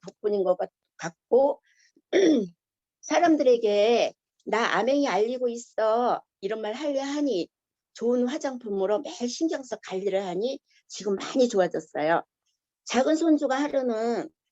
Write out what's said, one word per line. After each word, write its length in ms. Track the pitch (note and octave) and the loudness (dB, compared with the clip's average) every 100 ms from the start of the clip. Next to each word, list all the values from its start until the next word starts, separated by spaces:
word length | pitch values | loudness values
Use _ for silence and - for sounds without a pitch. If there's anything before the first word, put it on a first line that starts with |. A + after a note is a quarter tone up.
| F3+ | -18
덕분인 380 | - G#3 G#3 | -6 -2 0
것 140 | F3+ F3+ | 0 0
같-, 140 | - _ _ - | -2 _ _ -12
같고 640 | E3+ - _ A#3 C#4 - _ _ _ _ _ | -12 -12 _ 4 4 0 _ _ _ _ _
<clears throat> 440 | F4 F#4 C#4+ F#3 - _ _ _ _ | 2 4 4 0 -8 _ _ _ _
사람들에게 1120 | - D#4 E4+ D4+ C4 A#3+ A3 G#3 G#3+ A#3 D#3 - _ _ - | -2 2 4 4 4 4 4 2 4 4 0 -4 _ _ -4
"나 320 | G#3+ A3+ E3+ | -2 0 0
아맹이 300 | A3+ C#4+ C#4 | 0 0 0
알리고 420 | F#3 A3 B3 B3 | 0 0 0 -4
있어." 720 | A#3 - - A3 A3+ A#3+ F3 - _ | -4 -8 -2 0 2 0 -2 -6 _
이런 200 | G3 A3 | -8 -6
말 120 | G#3 | -6
하려 300 | A#3 D4+ C4+ | -6 -4 -4
하니 460 | C#4 C#4+ D4 G3+ D#3+ _ _ _ _ - | -4 -2 -2 -2 -4 _ _ _ _ -6
좋은 320 | A#3 B3 B3 | -2 0 0
화장품으로 720 | D4 C#4+ B3+ A#3+ G3 F#3+ G#3 | -2 -6 -8 -6 -4 0 -2
매일 280 | - - A#3+ | -4 -8 -8
신경 340 | - E4 D#4 | -4 -4 -4
써 140 | C4 G#3+ - | -8 -12 -8
관리를 380 | F#3+ G3 F#3+ G3+ | -6 -2 -2 -4
하니 340 | F3 A#3 C4+ _ _ _ | -4 -4 -6 _ _ _
지금 280 | - G3 G3 | -10 -6 -6
많이 320 | - C4 B3 | -4 0 2
좋아졌어요. 760 | G#3+ F3+ - - - D3+ E3 - _ _ _ _ _ - | 2 0 -2 -8 -4 0 0 -2 _ _ _ _ _ -4
작은 300 | A#3+ C4+ D#4 | 0 2 2
손주가 400 | E4 D4+ C#4 C4 | 2 2 2 -2
하루는 680 | D4 C4+ B3+ A3 A#3 A3+ - - _ | -2 -2 -2 -2 -2 -4 -6 -14 _